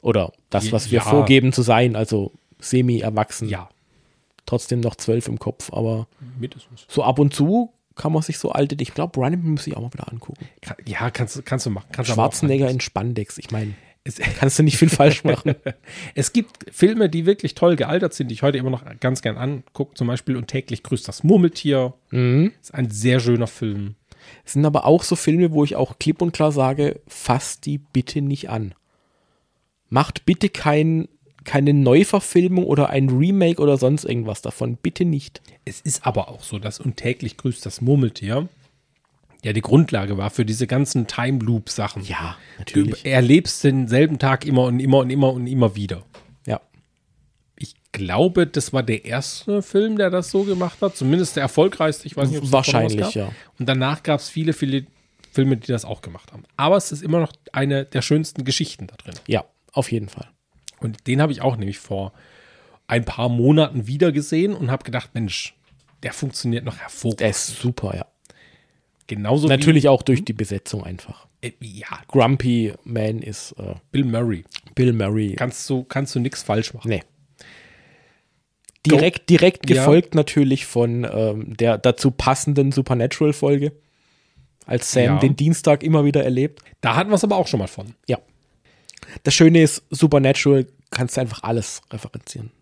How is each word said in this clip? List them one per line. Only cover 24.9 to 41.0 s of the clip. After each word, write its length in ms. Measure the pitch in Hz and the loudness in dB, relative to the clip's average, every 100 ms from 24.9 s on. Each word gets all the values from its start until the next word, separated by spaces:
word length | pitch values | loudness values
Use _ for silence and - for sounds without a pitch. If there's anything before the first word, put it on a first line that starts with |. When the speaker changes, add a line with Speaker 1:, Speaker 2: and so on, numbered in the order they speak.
| 165 | 2
Speaker 1:
so 100 | - | 2
Filme, 380 | 180 - 160 175 | -2 0 2 2
wo 100 | 156 | 2
ich 140 | 147 - | 0 0
auch 220 | 131 - | -4 -4
klipp 220 | - 156 | -4 0
und 100 | 175 | -2
klar 180 | - 151 | 0 0
sage, 500 | 143 131 139 143 - _ | 2 0 2 -2 -2 _
fasst 600 | - - 127 - - - | -16 0 0 0 -10 -8
die 120 | 143 | -8
bitte 440 | _ 135 123 - | _ -4 -2 -4
nicht 280 | 139 139 190 | -4 -4 -6
an. 240 | 113 104 - _ _ _ _ _ _ _ _ _ _ _ | -6 -6 -12 _ _ _ _ _ _ _ _ _ _ _
Macht 340 | 120 151 - | 0 0 -2
bitte 240 | - 180 202 | 0 2 0
kein, 600 | - 151 151 156 160 160 _ _ _ | 0 0 2 2 0 -2 _ _ _
keine 300 | - 143 143 | -4 2 4
Neuverfilmung 920 | 143 131 135 196 202 - 180 180 185 | 4 6 6 6 2 2 2 2 2
oder 240 | 180 143 147 | 2 2 2
ein 220 | 139 135 | 2 2
Remake 500 | 127 160 196 170 170 | 2 2 4 2 2
oder 160 | 147 139 | 2 4
sonst 280 | 127 151 | 2 0
irgendwas 360 | - 120 110 101 | -2 -4 -4 -8
davon. 360 | - - 120 120 | -10 -6 -6 -4
Bitte 280 | - - | -6 -2
nicht. 380 | 175 147 - - _ _ | 0 0 -6 -20 _ _
Speaker 2:
Es 160 | - - | -16 -10
ist 260 | - - - | -6 -4 -2
aber 220 | 104 95 | -2 -4
auch 140 | - | -10
so, 160 | - 104 | -12 -10
dass 220 | 107 - | -10 -8
Und 160 | 135 110 | -8 -6
täglich 400 | 120 127 110 - | -6 -6 -8 -8
grüßt 300 | 131 120 - | -8 -6 -10
das 140 | - | -6
Murmeltier 680 | 123 143 123 - 98 120 175 _ _ _ _ _ _ _ _ _ | 0 2 2 -2 -4 -4 -4 _ _ _ _ _ _ _ _ _
ja 80 | 110 | -4
die 80 | 107 | -4
Grundlage 560 | 107 143 160 113 98 98 | 4 4 4 0 -2 -4
war 140 | 98 | -4
für 140 | - 110 | -2 -2
diese 220 | 110 123 | -2 -2
ganzen 400 | 127 139 131 | 0 0 -2